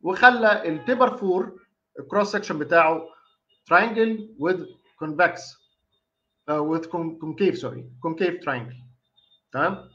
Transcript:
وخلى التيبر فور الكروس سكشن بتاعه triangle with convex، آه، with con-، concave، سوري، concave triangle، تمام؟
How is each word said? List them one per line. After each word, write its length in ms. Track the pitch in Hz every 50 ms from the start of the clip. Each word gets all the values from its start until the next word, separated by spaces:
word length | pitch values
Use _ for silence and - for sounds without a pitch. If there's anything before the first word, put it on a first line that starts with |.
وخلى 680 | - 165 185 - - 254 247 233 226 214 208 - - 170
التيبر 480 | 156 156 - - 254 240 254 240 - -
فور 420 | 208 190 180 185 - - - - _ _ _ _ _ _ _ -
الكروس 320 | 143 - - 202 208 202
سكشن 280 | - 208 - - 175 151
بتاعه 480 | 147 - 170 170 165 156 165 - - - - _ _ _ _ _ _ _ _ _ _ _
triangle 460 | 165 175 208 233 214 226 226 226 220 220 214 - - -
with 180 | 139 165 185 180 156 127 - _ _ _ _ _ 156
convex، 360 | 156 151 147 175 165 - - - - - _ _ _ _ _ _ _ _ _ _ _ _ _ _ _ _ _ _ -
آه، 220 | 151 151 151 151 160
with 120 | 165 160
con-، 400 | - - 175 170 160 160 - 160
concave، 280 | 156 151 - 202 185 -
سوري، 360 | - - 131 127 123 127 - - - - 165
concave 380 | 165 - 196 175 170 175 -
triangle، 300 | 151 135 123 110 - - - - - _ _ _ _ _ _ _ _ _ _ _ _
تمام؟ 380 | _ 131 147 175 196 190 - - _